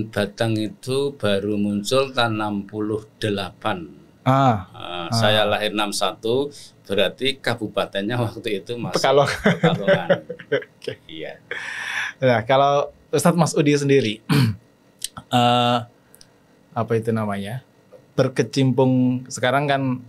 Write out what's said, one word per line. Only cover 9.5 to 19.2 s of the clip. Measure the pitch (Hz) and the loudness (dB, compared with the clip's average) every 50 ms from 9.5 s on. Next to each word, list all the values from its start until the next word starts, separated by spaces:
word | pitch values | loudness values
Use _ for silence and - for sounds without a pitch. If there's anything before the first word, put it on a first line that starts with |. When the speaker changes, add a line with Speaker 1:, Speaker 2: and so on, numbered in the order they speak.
| - | 2
Speaker 1:
Pekalongan. | - - 165 170 - - 190 190 190 - - 190 - - - - - - - | 4 2 2 2 2 2 2 2 2 2 0 0 -2 -2 -14 -16 -14 -6 -4
Speaker 2:
<laughs> | 143 135 - - _ | -4 -4 -4 -6 _
Oke. | _ - 127 123 - _ | _ -12 -12 -12 -12 _
Speaker 1:
Iya. | - 80 80 76 71 73 - _ - - - - - - - - - - - - - - - | -18 -16 -14 -12 -14 -14 -16 _ -12 -12 -10 -10 -10 -10 -10 -8 -8 -6 -6 -6 -6 -6 0
Speaker 2:
Nah, | 131 127 120 110 | 2 2 2 2
kalau | 110 117 135 135 139 139 143 143 - - - _ _ - | 2 2 2 4 4 4 2 0 -2 -4 -8 _ _ -4
Ustadz | - 147 - 175 170 | -2 2 2 2 4
Masudi | 175 156 135 - 170 151 147 147 | 4 2 2 2 2 2 2 2
sendiri, | 143 143 139 139 139 117 107 104 - _ | 2 4 4 4 4 4 2 -4 -4 _
<clears throat> | - 147 143 127 113 104 - _ _ _ _ _ _ _ - - - - - - - | 0 2 2 2 2 0 -4 _ _ _ _ _ _ _ -14 -14 -12 -12 -12 -8 -2
eh, | - 123 120 120 120 123 120 120 120 120 113 117 _ _ _ _ _ - - _ _ _ _ _ _ _ _ _ | 2 2 4 4 4 4 2 2 0 0 -2 -6 _ _ _ _ _ -20 -20 _ _ _ _ _ _ _ _ _
apa | - 117 113 110 117 | -6 -6 -2 0 -2
itu | 113 110 117 | -2 0 -2
namanya, | 113 113 107 104 101 101 98 101 117 131 - _ _ _ _ _ - - _ _ | -2 -2 -2 -4 -6 -6 -8 -10 -10 -12 -12 _ _ _ _ _ -20 -20 _ _
berkecimpung | - - 127 127 - - 131 - - 139 135 131 123 135 131 131 127 127 127 127 127 127 | -2 -2 -2 0 0 -2 -2 -2 0 0 2 2 4 4 4 4 4 4 2 2 0 -2